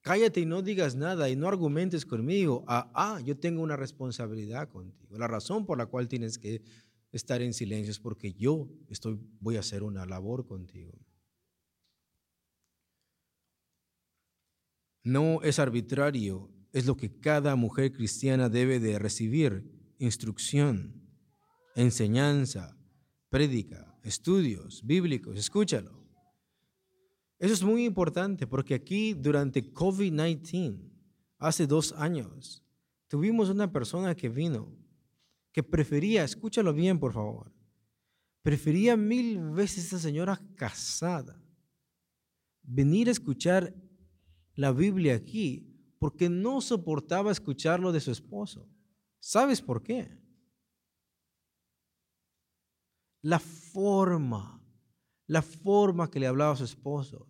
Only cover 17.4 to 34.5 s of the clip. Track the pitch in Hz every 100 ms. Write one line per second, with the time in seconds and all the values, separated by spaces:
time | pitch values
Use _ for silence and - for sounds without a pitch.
17.4 | 143 135 113 123 135 135 110 - 135 131
18.4 | 123 117 127 127 110 104 104 - 110 143
19.4 | 147 95 - - - _ 123 - 113 101
20.4 | - 143 143 104 95 - - _ _ _
21.4 | _ _ _ - 123 117 104 117 143 143
22.4 | 131 98 87 - - _ _ _ _ 131
23.4 | 147 120 98 87 - _ 110 - - 196
24.4 | 151 101 - - 110 175 175 131 - 101
25.4 | - 202 208 131 87 - - _ _ _
26.4 | _ _ _ _ _ _ _ _ _ _
27.4 | 180 214 185 226 240 190 165 175 190 185
28.4 | 123 127 127 127 - 196 220 180 139 143
29.4 | 139 135 110 - 185 190 202 151 165 160
30.4 | - 180 165 98 - - _ _ _ _
31.4 | 151 160 151 151 151 156 151 165 104 -
32.4 | - - _ _ _ _ _ 147 190 226
33.4 | 196 196 202 156 117 170 190 165 120 120
34.4 | 165